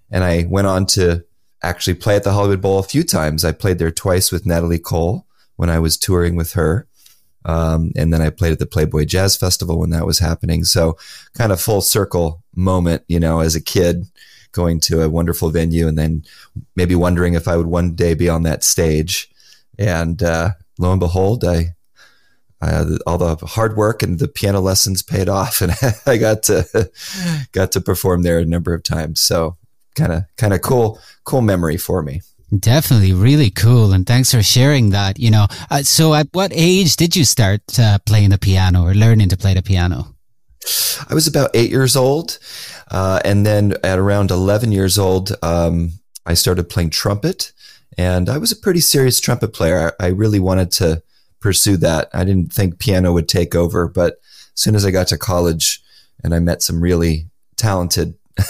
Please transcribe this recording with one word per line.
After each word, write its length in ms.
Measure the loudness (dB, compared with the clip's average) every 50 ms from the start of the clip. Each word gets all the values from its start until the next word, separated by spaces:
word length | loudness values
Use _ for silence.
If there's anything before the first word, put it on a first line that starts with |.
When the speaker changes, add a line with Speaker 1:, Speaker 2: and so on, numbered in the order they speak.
| _ -6
Speaker 1:
And 140 | -2 -2 0
I 200 | 2 0 0 0 0
went 180 | 0 0 0
on 180 | 0 0 0 0
to 360 | 0 0 2 2 2 0 -2 -6 _ _ _ _ _ _ -8 -8
actually 300 | -8 -6 -4 -4 -4 -4
play 240 | -2 0 0 0
at 80 | 2 2
the 80 | 0 0
Hollywood 280 | 2 2 0 0 0
Bowl 180 | 0 0 0 0
a 40 | -2
few 200 | -2 -2 -2 -2
times. 420 | 0 -2 -2 -2 -2 -2 0 -2
I 80 | -2 -2
played 260 | -2 -2 -2 0 0
there 120 | -2 -2
twice 380 | -2 -2 -2 0 0 0 0 -2
with 160 | -4 -4 -2
Natalie 340 | 0 0 0 0 0 -2 -2
Cole 460 | -4 -4 -2 -2 -2 -2 -2 -6 -8 _ _ _ _ _ _
when 140 | -4 -2 0
I 100 | 0 0
was 160 | 0 0 -2
touring 400 | -2 -2 0 0 2 2 0 0
with 180 | -2 -4 -4 -2
her. 320 | 0 0 0 0 -2 -4 _ _ _ _ -20 _ _ _ _ _ _ -6
Um, 440 | -4 -2 0 0 0 0 0 -2 -2 -2
and 160 | -2 0 0
then 120 | 2 2 0
I 80 | 0
played 220 | -2 -2 -2 -2 0
at 40 |
the 80 | -2 -4
Playboy 400 | -4 0 -2 -2 0 0 -2 -2
Jazz 320 | 0 0 0 0 0 0
Festival 400 | 0 0 -2 -2 -2 -4 -4 -2
when 140 | -2 -2 -2
that 160 | -2 -2 -2
was 100 | -2 -2
happening. 460 | 0 0 -2 -2 -2 -2 -2 -2 0 0
So 340 | 0 0 2 0 0 -2 -4 -14 -20 -20 -20 -20 -20 -4
kind 160 | -2 0 0
of 100 | 0 -2
full 200 | 0 0 0 0
circle 640 | 0 0 0 0 -2 0 0 -2 -2 -2 -4 -8 _ _ -6
moment, 480 | -2 0 0 2 2 2 0 -2 -2 _
you 120 | -2 0 0
know, 200 | 2 2 0 0
as 140 | 0 0 -2
a 80 | -4
kid 460 | -6 -2 0 0 2 2 0 -2 -6 -12 _ _ -20 -20 -20 -20 -20 _
going 280 | -6 -2 -2 0 0 -2
to 220 | -2 -2 0 0 0
a 60 | 0
wonderful 420 | 0 0 -2 -2 -2 -2 -2 -2
venue 360 | 0 0 0 0 0 0 0
and 80 | 0 0
then 300 | 0 0 -2 -2 -4 -8 -12 -20 -20 -20 _ -18 -18 -18 _ -4
maybe 200 | -2 0 2 2
wondering 400 | 2 2 2 2 2 2 0 0
if 120 | 0 0
I 80 | 0 0
would 120 | 0 0
one 260 | 0 -2 -2 -2 -2 -2
day 220 | 0 0 0 0
be 140 | 0 0 0
on 120 | 0 0 0
that 200 | -2 -2 -2 -2
stage. 640 | -2 0 0 0 0 0 0 -2 -2 -6 -8 -10 _ _ _ -20 -20 -20 _ _ _ -8
And, 460 | -4 -2 -2 0 -2 -2 -4 -2 -2 -2
uh, 280 | 0 0 0 -2 -2 -4 -6 -14 _ _ -2
lo 120 | 0 0
and 80 | 2 2
behold, 460 | 0 0 0 0 0 0 0 0 0
I, 300 | 0 0 0 -2 -4 -8 _ _ _ _ _ -20 _ _ _ _ _ _ _ _ _ _ -6
I, 220 | -4 -2 -2 -2 -2 -2 -4 -4 -4
all 140 | -4 -2 0
the 160 | 0 -2 -2 -4 -8
hard 320 | -8 -4 -2 -2 -2 0
work 240 | 0 0 0 0 -2
and 160 | -4 -4 -2
the 100 | -4 -4
piano 320 | -4 -4 -4 -2 0 0 0
lessons 440 | 0 0 0 0 0 -2 -4 -6 -4
paid 260 | -4 -2 -2 0 0
off, 320 | 0 -2 -2 -2 -2 -2
and 100 | 0 0 0 0 0 -2
<laughs> 160 | -2 -2 0
I 100 | 0 2
got 240 | 2 2 0 0 0 0
to, 460 | 0 0 0 0 0 -2 -2 -2 -2 _ -18 -16 -14 -10 -6 -4 -4 -4 -4 -6 -6
got 200 | -4 -4 -2 -2 -2
to 80 | -4
perform 420 | -2 -2 -4 -2 0 0 0 2 2
there 160 | 2 2 2
a 60 | 0
number 280 | 0 -2 -2 -2 -4 -6
of 80 | -4
times. 400 | -4 -6 -6 -6 -6 -6 -4 -2
So 340 | -2 0 0 0 -2 -2 -6 _ _ _ _ _ _ _ -4
kinda, 340 | -2 -2 -2 -2 -4 -6 -8 _
kinda 220 | -2 0 0 0
cool, 420 | 0 0 0 2 2 2 0 -2 -8 -20 -20 -20 _ -8
cool 160 | -2 -2 0
memory 360 | 2 2 2 0 0 -2 -2
for 240 | -4 -4 -2 -2 -2
me. 200 | -2 -4 -8 -10 -12 _ _ _ -6 -4 -4 0
Speaker 2:
Definitely 520 | 2 2 2 2 2 2 4 4 4 4
really 380 | 4 4 4 4 4 4 2 2
cool. 420 | 0 2 2 4 6 6 6 4
And 140 | 4 2 2
thanks 260 | 2 2 2 2 2
for 120 | 2 2 2
sharing 480 | 2 2 4 4 4 4 4 2 2
that, 260 | 2 0 0 -2 -4
you 140 | 0 2 4
know. 160 | 4 4 4 2 -2 -8 -8 -4
Uh, 100 | -4 -2
so 320 | 0 0 2 4 4 4 4
at 140 | 2 0 0
what 200 | -2 -2 -2 -2 0
age 420 | 0 2 4 4 4 2 2 2
did 200 | 2 0 0 2
you 100 | 2 2
start, 360 | 2 2 2 2 2 2 -2 _ -4 0 2
uh, 180 | 4 4 4 2 2
playing 240 | 2 2 4 4 4
the 80 | 2
piano 480 | 2 2 2 2 2 2 2 2 2 2
or 80 | 2 4
learning 360 | 4 4 6 6 4 4 2
to 80 | 0
play 180 | 0 0 0 0
the 80 | 0 0
piano? 520 | 0 0 0 0 -2 -2 -6 -8 -12 -16 _ _ _ _ _ _ _ -20 _ -8 -6 -4 -4 -4 -4 -6 -8 -8 -2
Speaker 1:
I 60 | -2
was 120 | 0 0
about 220 | 2 2 0 0 2 2
eight 160 | 2 2 2
years 240 | 2 2 2 2 2
old. 420 | 2 2 2 0 -2 -4 -8 -12 -14 -16 -18 -18 -16 -16 -16 -18 -20 -14 -6
Uh, 280 | -4 -2 0 0 0 0 2
and 220 | 2 2 2 4
then 260 | 4 2 2 2 0 0 0 -2
at 140 | 0 0
around 320 | 2 2 2 2 2 0 0
eleven 420 | 0 0 2 2 2 2 0 0
years 280 | 0 2 0 2 2 2
old, 360 | 2 2 2 0 -2 -4 -8 -6
um, 520 | -2 -2 0 0 0 0 0 -2 -2 -4 -6 -12 _ _ _ -16 -4
I 80 | -2 -2
started 340 | 0 0 0 0 -2 -2 -4
playing 220 | -4 -4 -2 -2
trumpet, 600 | -4 -4 -2 -2 -4 -2 -2 -4 -4 -4 -10 -12 _ _ -20 -20 -20 _ _ _ -6
and 320 | -2 -2 0 0 0 0 -2
I 80 | -4
was 140 | -4 -4 -4
a 60 | -6
pretty 220 | -4 -2 0 0 2
serious 400 | 0 2 2 2 2 2 0 0
trumpet 300 | -2 -2 -2 -2 -2 -6
player. 440 | -4 -2 0 0 0 0 0 -2 -4 -2
I, 60 | -2
I 40 | -2
really 300 | 0 0 0 0 2 2
wanted 320 | 2 2 2 0 0 0 0
to 280 | 0 0 0 0 -2 _ _ _ _ _ _ _ _
pursue 380 | -2 -2 0 0 2 2 2
that. 320 | 2 2 0 0 0 -4 -4 -4
I 100 | -2 0
didn't 300 | 0 2 0 0 -2 -2
think 260 | -2 -2 -2 -2 -4
piano 320 | -2 0 0 2 2 2
would 160 | 2 0 0
take 280 | 0 0 -2 -2 0 0
over, 320 | 0 0 0 0 -2 -2
but 260 | -2 0 0 0 0 -2
as 480 | _ _ _ -20 -20 -20 _ -8 -4
soon 140 | 0 0 2
as 100 | 2 2
I 60 | 2
got 160 | 0 0 0
to 100 | -2 -4
college 640 | -4 -4 -2 0 0 2 0 0 0 -2 -4 -4 -6 _ _ _ -20 _ _ _ -8 -4
and 100 | -2 0
I 60 | 0
met 220 | 0 0 -2 -2
some 180 | -4 -4 -2 0
really 480 | 0 2 2 2 2 0 0 -2 -6 -12 _ _ _ _ -8
talented 560 | -2 -2 0 0 0 -2 -2 -2 -2 -2 -4 -6 _ _ _ -8 -8 -8